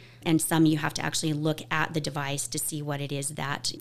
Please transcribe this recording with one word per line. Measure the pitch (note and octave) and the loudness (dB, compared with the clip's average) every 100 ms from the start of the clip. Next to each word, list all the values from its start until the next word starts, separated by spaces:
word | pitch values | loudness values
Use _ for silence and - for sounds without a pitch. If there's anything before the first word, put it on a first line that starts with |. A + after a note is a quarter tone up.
| - - - | -20 -6 2
and | D#3+ | 4
some | - D#3+ D#3+ | 4 6 6
you | D#3 | 4
have | D3 | 0
to | - | -2
actually | D#3 - D#3+ | -2 -2 0
look | D3+ D#3 D#3 - | 0 0 -2 -2
at | D#3+ D#3 | -2 0
the | D#3+ | -2
device | D3+ D3 C#3 C#3+ - | -4 -4 -4 -4 -4
to | D3+ | -4
see | - D3+ | -4 -4
what | D3 C#3 | -4 -4
it | C#3 | -4
is | C#3 C#3 | -4 -6
that, | D3+ C#3 C#3 - - | -4 -4 -4 -4 -4